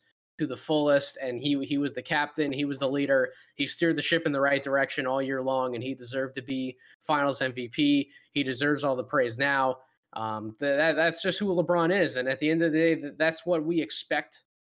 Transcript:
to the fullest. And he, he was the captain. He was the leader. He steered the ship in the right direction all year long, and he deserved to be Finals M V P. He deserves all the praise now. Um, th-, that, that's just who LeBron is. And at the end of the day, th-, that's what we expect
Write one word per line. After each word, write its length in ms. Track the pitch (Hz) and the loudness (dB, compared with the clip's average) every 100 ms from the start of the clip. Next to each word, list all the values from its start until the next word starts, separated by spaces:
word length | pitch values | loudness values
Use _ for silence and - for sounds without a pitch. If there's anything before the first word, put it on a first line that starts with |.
| _ _ _ - | _ _ _ -6
to 80 | 147 | -6
the 100 | 120 | -4
fullest. 600 | - 156 147 143 139 - | -2 2 4 4 2 -4
And 220 | 135 120 | -4 -4
he, 240 | 143 139 135 | -2 -2 0
he 120 | 143 | -2
was 160 | 143 | -2
the 80 | 127 | -4
captain. 500 | - 156 147 - 147 | -4 -2 -2 -2 -2
He 140 | 139 143 | -2 -4
was 140 | 135 | -2
the 100 | 135 | -2
leader. 420 | 139 139 135 127 - - - | 0 2 2 2 -4 -14 -6
He 120 | 139 | -4
steered 300 | - 170 151 | 0 0 2
the 40 | |
ship 220 | 139 165 165 | 0 0 0
in 60 | |
the 100 | 143 | 2
right 220 | 139 139 | 2 2
direction 420 | 139 135 135 - 131 | 2 2 2 0 -2
all 160 | 135 | -2
year 220 | 135 135 | -2 -2
long, 320 | 131 131 127 117 | -2 0 -2 -4
and 80 | |
he 100 | 127 | -6
deserved 400 | 135 123 131 131 127 | -8 -8 -6 -6 -6
to 60 | |
be 360 | 120 135 131 - - _ | -6 -6 -6 -8 -18 _
Finals 400 | - 147 143 131 | -2 0 2 0
M 120 | 131 | -4
V 140 | 123 120 | -4 -6
P. 420 | - 147 143 139 - _ | 2 4 4 0 -8 _
He 100 | 143 | -4
deserves 420 | 131 123 147 147 | -2 0 0 0
all 120 | 139 127 | 0 -2
the 80 | |
praise 340 | 123 147 123 113 | -2 0 0 0
now. 420 | 139 139 131 127 _ _ _ | 0 2 2 0 _ _ _
Um, 420 | - 110 110 110 110 | -8 -6 -6 -8 -4
th-, 200 | 143 139 | 0 2
that, 180 | 160 151 | 2 4
that's 260 | 165 160 | 2 0
just 160 | 190 180 | -2 -2
who 160 | 202 | 0
LeBron 420 | 175 165 175 165 196 | 0 2 2 4 4
is. 200 | 156 127 | 2 0
And 120 | 127 | -2
at 120 | 127 | 0
the 100 | 151 | 2
end 140 | 165 | 2
of 80 | 165 | 2
the 60 | 156 | 4
day, 160 | 165 160 | 4 2
th-, 180 | 143 139 | -2 0
that's 280 | 160 160 - | 0 0 -2
what 180 | 170 | -2
we 160 | 151 170 | 0 -2
expect 600 | 151 - - 151 - - _ _ | -2 -4 -4 -4 -4 -14 _ _